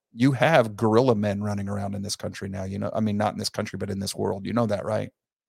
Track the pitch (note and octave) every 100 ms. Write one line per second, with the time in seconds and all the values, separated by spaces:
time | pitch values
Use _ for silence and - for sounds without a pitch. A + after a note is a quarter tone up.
0 | _ A2 C3 B2 C3+ D#3+ A2+ G#2 A2+ A2
1 | C3 A2 G#2 G2 G#2 G2+ G2 G2+ G2+ G2+
2 | G2 - G2 G2 G2 G2 F#2+ G2 G#2 -
3 | A2 G#2 G#2 - G#2 - G#2+ G2 G2 G2
4 | G2 - G2+ G2 F#2+ A2 A2+ G2 - G#2+
5 | G#2 _ _ _